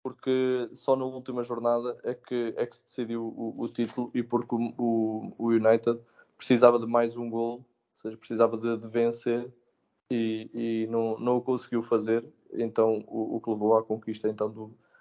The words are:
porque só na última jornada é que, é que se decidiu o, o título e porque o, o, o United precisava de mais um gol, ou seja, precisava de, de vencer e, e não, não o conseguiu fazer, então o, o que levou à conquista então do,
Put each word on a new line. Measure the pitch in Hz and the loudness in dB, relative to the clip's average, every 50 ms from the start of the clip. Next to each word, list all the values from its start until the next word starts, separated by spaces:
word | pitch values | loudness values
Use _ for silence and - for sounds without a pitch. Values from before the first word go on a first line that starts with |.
porque | _ 127 - _ - 131 131 131 131 131 127 127 120 113 113 | _ -12 -12 _ -2 0 0 2 2 0 0 -2 -2 -6 -10
só | - - - 131 | -6 0 2 2
na | 131 131 | 2 2
última | 131 131 131 127 - 123 123 120 | -6 -6 -10 -10 -6 -6 -6 -4
jornada | 120 123 117 117 120 120 120 120 123 117 - - | -4 -6 -2 0 2 2 2 0 -4 -8 -6 -8
é | 120 123 | -8 -8
que, | 123 _ - 127 120 120 117 - | -8 _ -6 -4 -2 -2 -2 -2
é | - 120 | -4 -4
que | 117 - | -4 -6
se | - _ | -20 _
decidiu | _ - - 120 113 117 117 113 | _ -8 -8 -6 -4 -4 -6 -6
o, | 113 - - 117 110 - - | -6 -8 -8 -8 -8 -6 -6
o | 117 113 | -8 -6
título | 113 - 117 110 - - 123 120 - | -2 -4 -4 -2 -2 -6 -6 -4 -4
e | 123 117 | -4 -2
porque | 117 120 120 - - 123 | 0 -2 -2 0 0 -2
o, | 113 117 117 - | -2 -2 -4 -4
o, | - 120 117 113 113 110 110 110 110 110 107 - | -2 0 0 2 2 0 0 -2 -6 -8 -10 -10
o | - 113 117 | -4 0 2
United | 113 113 110 110 113 113 - 117 117 117 - _ _ - _ _ _ | 2 4 6 6 4 6 4 0 -2 -2 -6 _ _ -20 _ _ _
precisava | _ - - 127 117 123 120 120 120 | _ 2 2 6 10 10 10 8 8
de | 113 | 0
mais | 113 117 120 117 117 117 | 2 2 2 2 0 -2
um | 120 120 117 | -6 -8 -6
gol, | 113 117 117 117 120 123 | -4 -2 -2 -4 -4 -8
ou | 131 _ _ _ _ _ _ _ | -16 _ _ _ _ _ _ _
seja, | - 110 110 | -12 -12 -12
precisava | 110 - - 117 110 117 117 117 | -12 -10 -8 2 4 4 4 4
de, | 113 113 117 117 | -2 -2 -2 -2
de | 110 110 | -2 -4
vencer | 110 110 120 117 117 117 - - 123 117 123 123 - - _ _ _ _ _ _ _ _ _ _ _ | -2 0 2 2 2 0 -2 -2 -2 -2 -2 -2 -8 -14 _ _ _ _ _ _ _ _ _ _ _
e, | 127 117 113 113 110 110 110 - | -2 0 0 0 -2 -4 -8 -8
e | - 117 117 117 113 110 113 | -8 -6 -4 -2 -2 -2 -2
não, | 110 117 117 113 113 110 110 | -2 0 0 0 0 -2 -2
não | 113 123 123 | 0 0 0
o | 123 | 0
conseguiu | 123 131 127 123 - - - 117 113 | 2 0 -2 -2 -2 -2 -2 -4 0
fazer, | - 117 110 107 110 113 117 120 - _ _ _ _ - | 2 0 0 2 2 0 0 -2 -6 _ _ _ _ -6
então | - 123 110 110 - 110 113 110 107 107 | -4 -4 -2 2 2 4 4 2 0 -4
o, | - - 113 110 113 113 | -6 -6 -6 -4 -4 -4
o | 113 | -6
que | 110 117 | -4 -4
levou | 110 104 104 107 113 | -4 0 2 4 4
à | 110 110 | 4 2
conquista | - 110 110 - 113 110 107 - 110 | 0 -6 -6 -4 -10 -8 -4 -4 -4
então | 104 - 107 | -2 -2 -4
do, | 107 110 113 110 107 - _ _ _ _ _ | -6 -4 -10 -14 -16 -16 _ _ _ _ _